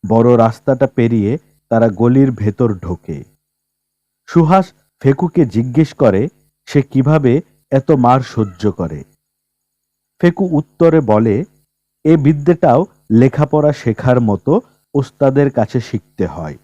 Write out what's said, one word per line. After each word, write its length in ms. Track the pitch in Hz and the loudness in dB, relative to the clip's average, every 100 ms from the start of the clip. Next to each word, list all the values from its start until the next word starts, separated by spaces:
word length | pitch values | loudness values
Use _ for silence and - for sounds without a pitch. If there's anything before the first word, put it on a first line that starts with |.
| 92 | 0
বড় 280 | 113 120 120 | 2 4 4
রাস্তাটা 500 | 113 113 - 123 135 | 2 0 -4 -2 -2
পেরিয়ে 520 | - 117 117 101 147 _ _ _ | -2 -2 0 -2 -6 _ _ _
তারা 200 | 113 110 | 0 0
গলির 440 | 95 117 131 135 | 0 0 2 0
ভেতর 420 | 113 107 98 120 | 0 -6 -2 -4
ঢোকে। 500 | 95 85 87 - 73 - _ _ _ _ _ _ _ _ _ _ | -4 -8 -12 -12 -16 -16 _ _ _ _ _ _ _ _ _ _
সুহাস 460 | 170 160 190 185 _ _ _ | 0 4 2 0 _ _ _
ফেকুকে 460 | 135 143 175 175 123 | -2 0 -2 -2 -2
জিজ্ঞেস 480 | 101 123 131 156 | -2 -2 -2 -2
করে 340 | - 131 95 143 _ _ _ - | 0 0 0 -4 _ _ _ -4
সে 160 | 143 | -4
কিভাবে 580 | 135 135 135 156 131 139 - _ _ | -2 -2 0 2 2 0 -4 _ _
এত 200 | 135 135 | -4 0
মার 300 | 147 120 131 | 2 2 2
সহ্য 520 | 123 - 104 90 104 | 0 -6 -6 -4 -6
করে। 320 | 95 85 76 67 _ _ _ _ _ _ _ _ _ _ _ | -4 -10 -10 -18 _ _ _ _ _ _ _ _ _ _ _
ফেকু 240 | 175 170 | -2 0
উত্তরে 560 | 185 147 - _ 165 160 | -2 -2 -4 _ 2 2
বলে, 440 | 123 107 113 104 185 _ _ _ _ _ | 2 2 2 -2 -4 _ _ _ _ _
"এ 120 | 151 160 | 0 2
বিদ্যেটাও 680 | 143 147 143 170 - 127 190 _ _ | 2 0 0 2 2 2 0 _ _
লেখাপড়া 640 | 110 131 - 151 151 151 | 2 2 0 -2 0 0
শেখার 480 | 147 123 107 131 123 | -2 -6 -4 0 0
মতো 400 | 113 98 - 185 - _ _ | 0 -2 -2 -2 -4 _ _
ওস্তাদের 560 | 139 131 _ 139 135 139 | -6 -6 _ 0 2 0
কাছে 300 | 127 107 127 | -2 -4 -6
শিখতে 460 | - 107 _ - 90 | -6 -10 _ -8 -8
হয়।" 320 | 82 80 71 | -6 -14 -16